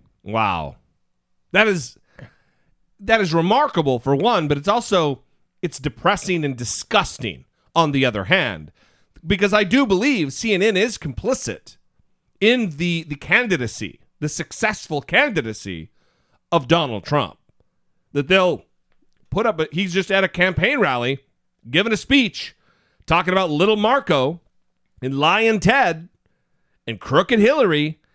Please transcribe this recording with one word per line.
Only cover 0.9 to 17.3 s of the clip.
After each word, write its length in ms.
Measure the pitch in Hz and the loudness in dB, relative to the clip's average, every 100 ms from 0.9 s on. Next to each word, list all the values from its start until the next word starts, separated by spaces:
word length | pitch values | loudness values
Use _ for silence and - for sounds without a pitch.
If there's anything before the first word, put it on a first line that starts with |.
| _ _ _ _ _ _ | _ _ _ _ _ _
That 160 | 190 214 | 2 2
is, 300 | 185 123 - _ - - _ _ _ _ _ _ _ | 0 -4 -14 _ -20 -20 _ _ _ _ _ _ _
that 180 | 196 226 | 0 2
is 140 | 190 | 2
remarkable 640 | 165 170 240 294 175 143 123 | 2 4 4 2 2 0 0
for 160 | 135 139 | 2 2
one, 320 | 208 220 151 | 2 2 0
but 100 | 143 | -2
it's 120 | 147 | 0
also, 520 | 226 220 190 156 131 _ _ _ _ | -2 2 0 2 -2 _ _ _ _
it's 180 | 170 - | -8 -6
depressing 680 | 139 - 175 196 - 175 151 | -8 -2 0 0 0 -2 -2
and 100 | 123 | -4
disgusting 880 | 120 - - 208 160 - 117 67 - _ _ 165 | -6 -8 -2 -2 -2 -4 -8 -10 -16 _ _ 0
on 160 | 160 | 2
the 140 | 139 131 | 2 0
other 180 | 104 | 0
hand, 480 | 92 185 135 87 76 _ _ _ _ _ 160 | 0 0 0 -6 -12 _ _ _ _ _ -4
because 280 | 196 202 | 0 2
I 100 | 214 | 2
do 220 | 196 240 262 | 2 2 2
believe 480 | 190 262 247 143 | 2 2 0 -2
C 220 | - 220 190 | -4 -2 0
N 80 | |
N 120 | 208 185 | 2 2
is 220 | 226 - | -2 -4
complicit 800 | 160 123 202 254 - 87 - - _ _ _ _ _ _ | -10 -6 -4 -4 -6 -10 -14 -20 _ _ _ _ _ _
in 380 | 208 247 214 143 | 2 2 0 -2
the, 260 | 175 170 | -2 -2
the 120 | 160 143 | -4 -10
candidacy, 840 | - 202 247 165 117 - 98 - _ _ | -2 0 0 -2 -4 -6 -10 -12 _ _
the 100 | 147 | -8
successful 720 | - 160 - 214 208 - 147 | -6 -10 -6 -4 -4 -8 -8
candidacy 920 | - 190 294 185 113 107 101 85 80 _ _ _ _ _ _ | -2 0 0 -2 -6 -8 -10 -12 -14 _ _ _ _ _ _
of 160 | 170 123 | -2 2
Donald 360 | 165 147 107 | 0 0 -6
Trump. 340 | - 147 104 | -4 -2 -2